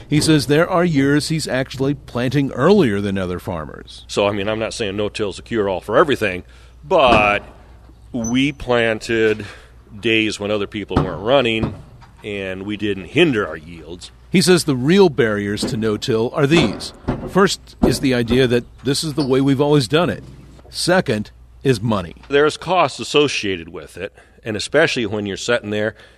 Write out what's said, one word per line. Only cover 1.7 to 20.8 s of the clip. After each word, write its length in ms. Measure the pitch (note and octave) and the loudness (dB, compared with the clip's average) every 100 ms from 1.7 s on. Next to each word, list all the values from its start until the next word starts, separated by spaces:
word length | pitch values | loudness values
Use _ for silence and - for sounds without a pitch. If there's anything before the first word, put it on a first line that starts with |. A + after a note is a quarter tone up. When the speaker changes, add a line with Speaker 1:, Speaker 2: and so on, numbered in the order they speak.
| B2+ C3+ D3 | -4 -4 -4
Speaker 1:
planting 560 | - A#2+ B2+ C#3 C#3 | -6 -4 -2 0 -2
earlier 500 | - D3 G#3 C#3 G2+ | 2 4 6 4 0
than 160 | G2+ G2 | -2 -2
other 220 | F#2 F2+ | -4 -6
farmers. 640 | - F2 D2+ G1+ - - - | -6 -8 -8 -14 -18 -20 -6
Speaker 2:
So, 200 | - G2+ | 0 0
I 60 | |
mean, 140 | G#2 G2 | 0 -4
I'm 120 | A2 | -4
not 160 | A2 - | -4 -4
saying 200 | G#2+ G2 | -6 -4
no-till's 420 | G#2 - G#2 F2+ | -4 -4 -6 -6
a 20 | |
cure-all 400 | - A#2 G2 F2+ | -4 -2 0 -2
for 160 | - A#2 | 2 4
everything, 460 | E3+ B2 G#2+ F2+ - - - - | 4 2 -2 -4 -10 -20 -20 -20
but 580 | C#3+ F3+ C3 A2 G#2 G2+ - - - - - - - | 0 4 6 6 4 0 -4 -16 -20 -20 -20 -20 -12
we 400 | B2 A2+ B2 C#3 | -8 -4 0 -2
planted 960 | C#3 B2 A#2+ A2+ A2 - A#2 A2 G#2+ G2+ - - - - G#2+ | -4 -2 0 2 -2 -2 2 2 0 -6 -16 -20 -20 -20 -6
days 400 | A2 A2 G#2+ G2 | 0 2 0 -2
when 120 | G2+ | -4
other 160 | G#2 G2 | -4 -4
people 300 | G#2+ G2 F2+ | -6 -4 -2
weren't 260 | F#2 E2 | -2 -4
running, 500 | G2+ C#3 A#2+ A2+ A2 G#2+ - - - - | 0 2 2 0 -4 -8 -18 -20 -20 -16
and 400 | A2 G2+ F#2+ F#2+ | -10 -8 -8 -8
we 120 | F#2+ G#2 | -8 -4
didn't 300 | G#2 F#2+ E2+ | -4 -4 -2
hinder 420 | - E3+ A#2 F2+ | 2 2 2 -2
our 80 | D#2+ | -6
yields. 540 | D#2 E2 D2+ F2 - - - | -14 -18 -16 -16 -18 -20 -2
Speaker 1:
He 100 | F#3 | 0
says 220 | - F3+ | 4 2
the 120 | - C3 | 2 0
real 340 | C3 F#3+ F#3+ | 2 6 4
barriers 520 | B2 A#2 G#2 G2+ G#2 - | 4 0 0 -4 -4 -4
to 120 | B2 | -2
no-till 540 | A2 G#2 - A2 A#2 | -2 -2 -2 -2 -2
are 140 | - C#3 | 0 2
these. 440 | E3 A#2+ F2+ - - - - - | 4 2 -2 -12 -10 -8 -8 -2
First 460 | F3+ G3 - - - - | 2 2 0 -10 -2 0
is 140 | B2+ | 2
the 160 | C#3+ B2 | 0 0
idea 320 | A#2 A#2+ C3 | 2 2 4
that 180 | A#2+ A#2+ - | 2 -2 -6
this 240 | A#2+ C#3 | -4 -2
is 100 | D#3+ | -2
the 140 | C#3 C#3 | -2 0
way 140 | C3 | 2
we've 200 | C#3 C3 | 2 2
always 260 | C#3+ D3 A2 | 4 2 2
done 220 | D3+ E3+ | 0 0
it. 140 | F#2 - - - - - | -2 -10 -20 -20 -20 -16
Second 580 | - | -6